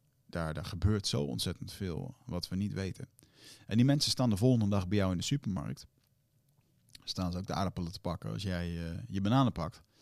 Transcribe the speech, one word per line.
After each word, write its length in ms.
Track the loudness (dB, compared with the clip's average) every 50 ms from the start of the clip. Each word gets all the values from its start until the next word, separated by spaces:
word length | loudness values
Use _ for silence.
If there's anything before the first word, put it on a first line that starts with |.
| _ _ _ _ _
daar, 280 | -10 -6 -4 -4 -4 -4
daar 120 | -6 -8
gebeurt 420 | -8 -4 0 2 2 2 2 0 0
zo 160 | 0 0 0
ontzettend 480 | -2 -2 -2 -4 -4 -4 -6 -8 -12
veel 440 | -8 -6 -6 -4 -4 -6 -6 -8 -12 -14 _
wat 220 | -8 -6 -6 -6 -4
we 80 | -4
niet 180 | -2 -2 -2 -2
weten." 360 | -4 -4 -6 -6 -8 -12 -16 _ -20 _ _ _ -20 -20 -20 -20 -20 -8
En 100 | 0 4
die 100 | 6 6
mensen 260 | 6 6 4 2 0
staan 180 | 0 2 2 2
de 80 | 4 4
volgende 320 | 6 6 6 6 4 2
dag 180 | 2 0 0 2
bij 100 | 2 2
jou 140 | 2 2
in 60 | 2 0
de 60 | 0
supermarkt. 600 | 0 -2 -2 0 -2 -4 -4 -4 -6 -8 -10 -14 -20 _ _ _ _ _ _ _ _ _ _ _ _ _ _ _ _ _ _ _ _ -20 -18 -12
Staan 280 | -8 -4 -2 -2 -2
ze 60 | -2 -4
ook 100 | -4 -4
de 60 | -2
aardappelen 380 | -2 -2 -2 -2 -4 -6 -6
te 80 | -6 -6
pakken 320 | -6 -6 -6 -4 -6 -6
als 120 | -6 -4 -4
jij, 460 | -2 -2 -2 -2 -4 -4 -4 -6 -6
eh, 100 | -6 -8 -8 -6
je 140 | -4 0
bananen 300 | 2 4 6 6 6 4
pakt. 300 | 2 0 -4 -4 -6 -10 -20 _ _ _